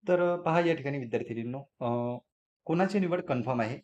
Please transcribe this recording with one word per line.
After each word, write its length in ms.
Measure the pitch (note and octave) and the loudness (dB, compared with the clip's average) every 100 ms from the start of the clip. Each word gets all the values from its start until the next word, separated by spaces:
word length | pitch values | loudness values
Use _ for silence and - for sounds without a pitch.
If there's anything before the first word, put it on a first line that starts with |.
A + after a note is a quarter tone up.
| - | 2
तर, 140 | F3+ | 4
अ, 140 | F3 F3 | 4 2
पहा 240 | D#3+ E3 | 2 2
या 160 | E3+ D3+ | 2 0
ठिकाणी 220 | C3+ C#3+ | -2 -4
विद्यार्थिनींनो, 640 | A#2+ A2 - A#2 A#2 C3 C#3 _ | -4 -4 -4 -6 -4 -8 -12 _
अ, 380 | A#2+ A#2+ A#2+ B2 _ _ _ _ - | -2 0 -2 -6 _ _ _ _ -2
कोणाची 340 | E3 F#3+ G3+ | 0 2 2
निवड 220 | F3+ F3 | 0 0
कन्फर्म 400 | D#3+ B2+ A#2 B2 | 0 -2 0 0
आहे. 160 | A2 C#3 | 0 -4